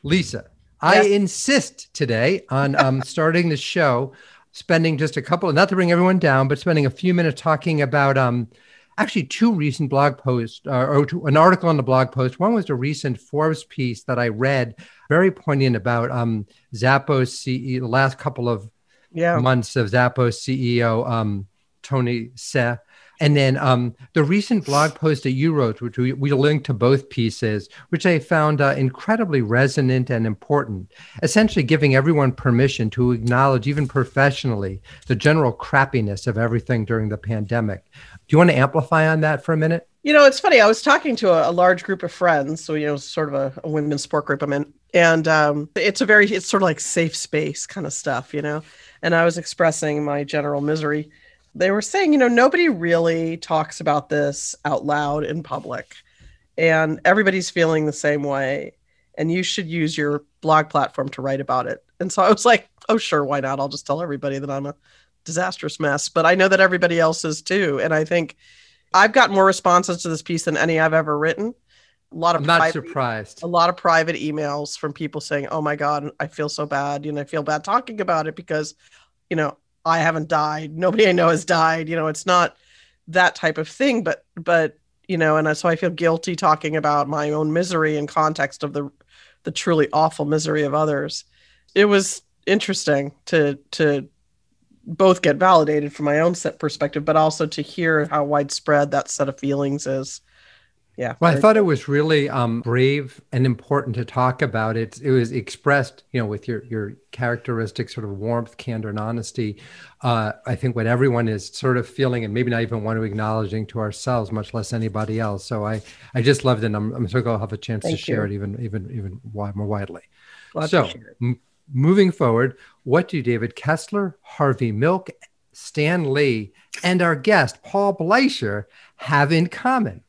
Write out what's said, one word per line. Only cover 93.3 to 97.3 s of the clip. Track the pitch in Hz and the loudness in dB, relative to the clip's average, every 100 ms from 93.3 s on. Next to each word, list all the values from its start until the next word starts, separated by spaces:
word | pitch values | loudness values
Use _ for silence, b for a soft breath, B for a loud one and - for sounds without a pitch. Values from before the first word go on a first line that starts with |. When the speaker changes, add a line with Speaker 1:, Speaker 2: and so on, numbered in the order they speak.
| 165 147 139 _ | 2 2 -2 _
Speaker 2:
to | - 156 143 131 _ _ _ _ _ _ _ - | 0 0 0 -4 _ _ _ _ _ _ _ -14
both | 160 190 185 | 2 4 4
get | 165 135 | 2 4
validated | 185 180 151 151 147 | 6 6 6 0 -2
from | - 147 | -4 -2
my | 147 | 2
own | 170 180 | 0 0
set | - - | -6 -4
perspective, | 156 - 143 151 151 | -6 -4 -4 -4 0
but | 156 | 2
also | 156 | 2